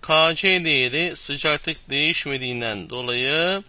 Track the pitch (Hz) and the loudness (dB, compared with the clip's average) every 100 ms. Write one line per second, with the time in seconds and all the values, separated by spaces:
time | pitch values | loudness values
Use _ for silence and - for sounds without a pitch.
0 | - 156 160 160 196 185 165 143 127 135 | 2 4 4 4 2 2 4 2 2 0
1 | 175 - - 143 160 147 - 160 - 139 | -2 -4 -8 -2 0 0 -2 -8 -4 0
2 | 151 165 147 135 127 120 117 104 85 123 | 0 0 -2 -4 -4 -4 -4 -6 -8 -8
3 | 123 123 131 151 170 196 | -4 -2 0 0 0 -2